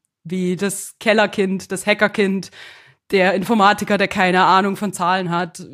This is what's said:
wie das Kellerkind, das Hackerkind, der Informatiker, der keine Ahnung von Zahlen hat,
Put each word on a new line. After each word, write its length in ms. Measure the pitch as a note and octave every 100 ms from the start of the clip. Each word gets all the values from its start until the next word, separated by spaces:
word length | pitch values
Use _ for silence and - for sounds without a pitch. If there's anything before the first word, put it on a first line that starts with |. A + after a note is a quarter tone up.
| _ _
wie 320 | D#3+ F#3 F3+ F3
das 400 | G3 G3 - -
Kellerkind, 720 | A#3 G#3+ G3+ G#3+ F#3+ F#3+ -
das 140 | F#3+ -
Hackerkind, 680 | G#3 G3+ G#3 G3 F#3+ E3 - - - _ _ -
der 220 | G3 F#3 F#3+
Informatiker, 640 | F#3 A3+ G3 G#3 G#3 G3+
der 100 | G3
keine 380 | G3+ F#3 F3+ E3+
Ahnung 300 | F#3+ G3 G3
von 180 | G#3
Zahlen 360 | - F3 F#3 F3
hat, 300 | E3+ F3 F3 F3